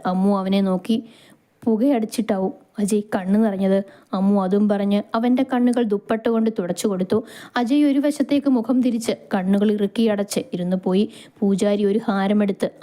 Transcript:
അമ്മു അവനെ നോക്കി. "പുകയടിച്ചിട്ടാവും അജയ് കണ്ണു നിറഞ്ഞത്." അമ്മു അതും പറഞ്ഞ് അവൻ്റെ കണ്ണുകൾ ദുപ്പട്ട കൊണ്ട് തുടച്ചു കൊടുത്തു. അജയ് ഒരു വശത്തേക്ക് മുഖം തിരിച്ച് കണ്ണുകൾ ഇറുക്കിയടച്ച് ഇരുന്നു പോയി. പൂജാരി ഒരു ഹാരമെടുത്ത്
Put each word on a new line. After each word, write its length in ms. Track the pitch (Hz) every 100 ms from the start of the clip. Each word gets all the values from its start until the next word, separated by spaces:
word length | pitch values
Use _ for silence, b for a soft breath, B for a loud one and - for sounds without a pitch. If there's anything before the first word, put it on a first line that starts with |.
| 185
അമ്മു 260 | 185 196 196
അവനെ 240 | 190 196
നോക്കി. 360 | 196 185 - 226 B B B _ _ _
"പുകയടിച്ചിട്ടാവും 880 | - 220 269 254 214 - 214 196 190 - _ -
അജയ് 260 | 202 208 208
കണ്ണു 280 | 214 185 208
നിറഞ്ഞത്." 380 | 220 190 196 196 196 B _
അമ്മു 220 | 196 196 202
അതും 240 | 185 202 208
പറഞ്ഞ് 300 | 202 202 202 208
അവൻ്റെ 300 | 226 247 254
കണ്ണുകൾ 400 | 262 254 247 240
ദുപ്പട്ട 420 | 233 202 - 226 233
കൊണ്ട് 220 | 226 220
തുടച്ചു 360 | 220 175 196 220
കൊടുത്തു. 300 | 190 185 214 B B B 247
അജയ് 280 | 233 285 294
ഒരു 140 | 277
വശത്തേക്ക് 500 | 294 294 - 285 277
മുഖം 280 | 254 220 254
തിരിച്ച് 320 | 247 226 220 202 -
കണ്ണുകൾ 380 | 202 185 202 214
ഇറുക്കിയടച്ച് 720 | 208 202 - 226 208 202 - -
ഇരുന്നു 240 | 175 180 185
പോയി. 260 | 185 185 220 B B
പൂജാരി 520 | - 202 196 202 202 202
ഒരു 140 | 208
ഹാരമെടുത്ത് 720 | 226 196 196 208 202 190 - -